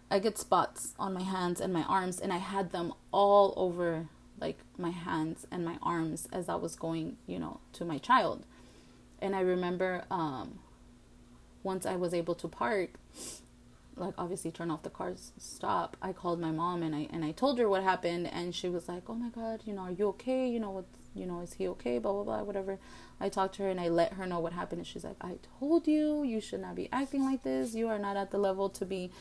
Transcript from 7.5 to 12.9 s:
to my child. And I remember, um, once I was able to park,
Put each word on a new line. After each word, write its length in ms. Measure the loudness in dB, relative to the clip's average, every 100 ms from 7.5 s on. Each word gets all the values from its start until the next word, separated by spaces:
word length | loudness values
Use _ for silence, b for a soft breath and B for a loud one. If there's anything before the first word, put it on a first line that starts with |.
| -8 -12
to 120 | -8 -4
my 120 | -2
child. 480 | 6 6 6 0 -8 B B B B B B -6
And 140 | -2 2
I 60 |
remember, 640 | 2 2 2 0 0 -2 -2
um, 500 | 0 0 -2 -8 -12 -18 -20 -20 -20 -20 -20 -20 -20 -20 -8
once 220 | -4 -2 -2
I 100 | 0
was 180 | 2
able 220 | 2 0 -2
to 120 | -4
park, 480 | -2 0 2 0